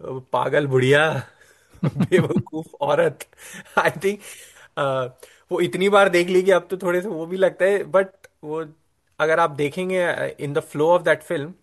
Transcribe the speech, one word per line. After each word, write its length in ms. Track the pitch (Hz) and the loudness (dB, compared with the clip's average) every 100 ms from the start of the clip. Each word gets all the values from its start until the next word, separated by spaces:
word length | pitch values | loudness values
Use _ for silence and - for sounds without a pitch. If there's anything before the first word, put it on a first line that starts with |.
| - 131 127 | -12 -12 -6
पागल 340 | 123 135 147 143 | -4 0 0 2
बुढ़िया, 600 | 131 127 143 156 135 - _ _ _ _ - | 2 4 4 2 -2 -8 _ _ _ _ -6
<laughs> 0 | |
बेवकूफ 920 | 151 143 - 180 160 - - 156 160 - | -4 -2 0 2 2 -2 -4 -8 -12 -6
औरत, 460 | 143 147 165 - - _ - - - - | -2 2 0 -2 -12 _ -20 -20 -6 -2
I 120 | 170 | 0
think, 260 | 160 196 208 - - - - - - | 0 -4 -6 -10 -20 -20 -20 -12 -4
uh, 260 | 139 131 123 - - _ - | -2 -2 -4 -10 -20 _ -8
वो 80 | 175 | -4
इतनी 280 | 175 175 196 | -2 0 2
बार 200 | 202 196 | 4 4
देख 200 | 175 180 | 4 2
ली 140 | 185 | 2
कि 80 | 185 | 4
अब 180 | 175 175 | 2 0
तो 60 | 185 | -6
थोड़े 260 | 185 180 | -2 -2
से 60 | 196 | -4
वो 180 | 160 165 | -8 -8
भी 100 | 190 | -2
लगता 280 | 185 151 | 0 2
है, 200 | 185 202 | 0 0
but 220 | 151 185 196 _ - _ | 0 0 0 _ -20 _
वो 220 | 151 156 156 156 _ _ _ - | -10 -10 -10 -16 _ _ _ -2
अगर 200 | 156 160 | 0 2
आप 100 | 165 | 0
देखेंगे, 520 | 143 147 175 185 185 | 0 -4 -2 -4 -2
uh, 340 | 170 - 139 - | -2 -2 -6 -6
in 120 | 147 | -6
the 140 | 151 | -6
flow 360 | 151 143 156 175 | -4 0 2 2
of 60 | |
that 280 | 160 151 - | 2 -2 -2
film, 200 | 165 147 185 | -6 -8 -10